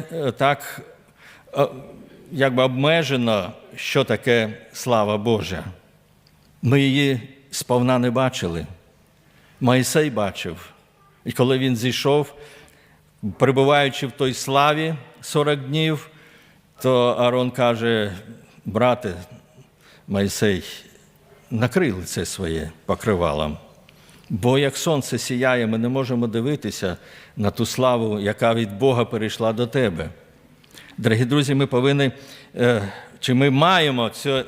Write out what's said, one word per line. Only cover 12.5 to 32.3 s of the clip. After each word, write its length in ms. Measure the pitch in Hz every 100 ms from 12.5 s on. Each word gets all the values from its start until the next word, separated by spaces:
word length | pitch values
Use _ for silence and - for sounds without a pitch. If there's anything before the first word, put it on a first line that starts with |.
| - - _ _ _ _ - 104 -
перебуваючи 680 | 135 135 135 147 139 - 127
в 60 |
той 220 | - 131
славі 600 | 120 - 139 147 151 160 151 - -
сорок 400 | - 151 147 143
днів, 500 | 131 156 160 147 - - - - _ _ _ -
то 340 | 127 127 123 120
Аарон 320 | 123 127 127
каже: 640 | 131 120 113 117 110 101 92 - - - -
«Брате 500 | - 104 123 120 101 85 90 117 _ - - _ _ - -
Мойсей, 540 | 98 101 - 107 92 - - - - _ _ _ - -
накрий 400 | 110 104 190 156
лице 360 | 92 90 - 85
своє 440 | - 90 80 80 - -
покривалом». 720 | 90 117 92 82 76 76 80 - - _ - - - -
Бо 260 | 101 120 139
як 180 | 139 -
сонце 420 | 170 147 - 120
сіяє, 480 | - 123 131 123 110
ми 120 | 113
не 100 | 120
можемо 380 | 135 127 120 117
дивитися 720 | 113 131 143 139 - 92 87 - - - -
на 140 | 104
ту 160 | - 113
славу, 540 | - 127 120 110 104
яка 340 | 101 - 117
від 240 | 117 107 101
Бога 260 | 135 120
перейшла 480 | 110 113 107 - 113
до 140 | 113 120
тебе. 420 | 139 113 80 80 - - _ _ _ _ - - -
Дорогі 260 | 110 110
друзі, 300 | 123 147 139
ми 120 | 139 139
повинні, 440 | 123 135 143 135 - -